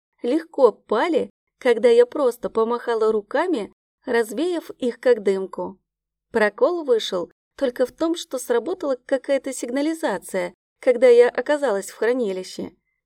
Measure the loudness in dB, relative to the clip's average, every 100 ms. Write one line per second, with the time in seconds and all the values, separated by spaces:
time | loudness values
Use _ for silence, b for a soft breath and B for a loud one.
0 | _ _ -4 -4 -4 2 2 2 _ -2
1 | 0 -2 -4 _ _ _ 0 2 4 6
2 | 4 2 -2 -2 -4 -2 -2 -2 -4 0
3 | 0 0 -2 -2 -2 -2 -6 _ _ _
4 | -4 -2 -2 -4 -4 -4 -8 -6 -6 0
5 | 2 2 2 -2 -4 -10 -12 -14 _ _
6 | _ _ _ -2 -2 2 0 0 0 -2
7 | 0 -6 -8 _ _ -6 -6 -2 -4 -2
8 | -4 -4 -6 -10 -2 -2 -2 -6 -6 -6
9 | -4 -4 -2 -4 -4 -10 -6 -4 -4 -4
10 | -4 -6 -6 -6 -6 -10 _ _ -2 4
11 | 6 8 6 2 -2 0 0 -2 -4 -4
12 | -2 0 -2 -6 -10 -12 -14 -16 _ _